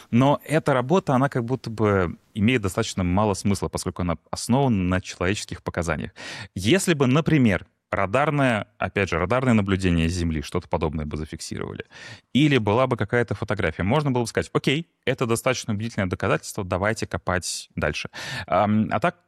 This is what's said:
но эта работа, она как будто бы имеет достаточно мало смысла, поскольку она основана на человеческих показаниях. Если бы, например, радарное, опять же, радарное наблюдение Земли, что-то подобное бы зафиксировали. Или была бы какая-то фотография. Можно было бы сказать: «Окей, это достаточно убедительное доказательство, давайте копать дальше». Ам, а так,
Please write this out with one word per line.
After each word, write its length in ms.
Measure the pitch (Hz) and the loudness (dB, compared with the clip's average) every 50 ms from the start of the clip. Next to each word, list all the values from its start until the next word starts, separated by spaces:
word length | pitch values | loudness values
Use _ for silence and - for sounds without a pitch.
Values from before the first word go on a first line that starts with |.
| - _ | -8 _
но 300 | 113 120 135 139 147 - - | 2 4 4 4 4 2 0
эта 260 | - 147 156 - 151 | -2 -2 0 2 2
работа, 420 | 139 127 123 131 - 147 - - 135 | 2 2 2 2 0 0 2 2 2
она 140 | 123 135 143 | 2 2 0
как 160 | - 135 117 | 0 -2 -2
будто 240 | 117 135 127 - 117 | -2 -4 -6 -6 -8
бы 480 | 110 107 110 104 101 95 90 82 80 - _ _ | -2 0 2 4 4 4 2 0 -2 -8 _ _
имеет 300 | - 107 98 120 131 123 | -4 0 2 2 2 2
достаточно 420 | 98 95 - 113 110 - - 101 90 | 0 -2 -2 -2 -4 -2 -2 -2 0
мало 300 | 87 87 101 110 107 95 | 0 2 2 2 2 0
смысла, 340 | - - 101 98 - 87 80 | 0 0 0 0 0 -2 -4
поскольку 320 | - 87 - 95 - - | -4 -6 -6 -6 -6 -4
она 160 | 90 85 80 - _ _ | -2 -2 -4 -4 _ _
основана 520 | - - - - 117 135 139 131 113 95 | -10 -6 -2 0 2 2 2 2 2 2
на 180 | 90 90 90 92 | 2 0 0 0
человеческих 600 | - - - - 90 92 107 - - - - - | -2 -6 -6 -2 -2 -2 -2 -2 -6 -10 -12 -10
показаниях. 500 | - 90 - 90 82 82 78 - - - - - - - - - - - - | -8 -4 -4 -2 -2 -2 -2 -4 -6 -8 -12 -14 -14 -14 -14 -14 -14 -12 -8
Если 400 | 95 90 113 165 190 - 185 160 | -2 2 2 2 2 2 2 2
бы, 120 | 139 139 | 2 4
например, 600 | 120 131 160 151 165 160 143 127 107 92 78 - - _ _ _ _ | 4 4 2 2 4 4 4 4 4 4 2 -2 -8 _ _ _ _
радарное, 760 | - 104 98 95 107 131 147 156 147 143 139 127 113 101 - - _ - | -2 -2 0 0 0 0 0 2 2 2 2 2 2 0 -2 -6 _ -6
опять 300 | - 92 - 104 98 - | -6 -2 0 0 0 0
же, 100 | 85 80 | 0 0
радарное 340 | 90 90 120 131 131 127 113 | 0 0 0 2 4 4 4
наблюдение 540 | 107 98 98 95 92 95 92 85 82 82 82 | 4 4 2 0 2 2 2 4 4 2 2
Земли, 340 | 90 90 85 82 78 76 | 0 0 -2 -2 -2 -4
что-то 260 | 73 - - 90 - - | -4 -4 -4 -6 -2 -2
подобное 380 | - 82 82 78 76 80 76 | -2 -2 -2 -2 -2 -4 -6
бы 100 | 73 73 | -6 -6
зафиксировали. 680 | 76 78 - 82 - - - - - - - 50 - - _ - - - - - - _ _ | -8 -8 -10 -12 -12 -12 -10 -10 -8 -8 -10 -10 -12 -14 _ -20 -20 -20 -20 -20 -20 _ _
Или 260 | - 123 156 147 139 123 | 2 4 4 4 4 2
была 300 | 107 101 104 123 131 127 | 2 2 2 2 2 2
бы 80 | 123 | 0
какая-то 400 | - 107 - 123 120 117 - - | -2 -2 0 0 0 0 0 -4
фотография. 480 | - 107 - 107 101 90 82 - - 90 | -6 -4 -4 -2 -2 -2 -2 -2 -2 0
Можно 260 | 98 131 156 143 143 | 0 0 0 0 0
было 120 | 123 123 | 0 -2
бы 40 | 117 | -2
сказать: 240 | - - 92 82 - | -2 -2 -4 -2 -2
«Окей, 360 | - 143 - 156 135 160 165 - _ _ _ | -2 -2 0 0 -2 -2 -4 -8 _ _ _
это 220 | 120 131 - 131 | -4 -2 0 0
достаточно 480 | 110 117 - - 135 123 - - - 107 | 0 0 0 0 0 -2 -2 -2 -4 -4
убедительное 340 | 98 113 113 - 110 98 90 | -4 -4 -4 -2 -2 -2 -2
доказательство, 560 | 95 - 95 104 147 160 - - - 110 104 | -2 -2 -2 0 -2 -2 -4 -6 -8 -8 -4
давайте 420 | 92 98 87 98 107 113 - 104 | -2 -2 0 0 0 -2 -2 -4
копать 640 | - - 85 - - 90 92 - - - - - - _ | -6 -6 -6 -4 -2 -2 -2 -4 -6 -8 -10 -12 -12 _
дальше». 320 | 82 80 78 76 - - - - - - - - - - - | -2 -2 -2 -2 -4 -8 -12 -12 -12 -12 -10 -10 -10 -4 0
Ам, 400 | 85 92 104 104 107 110 104 - | 2 2 2 4 2 2 2 0
а 80 | - - | 0 0
так, 180 | - 175 - _ _ | 0 -2 -2 _ _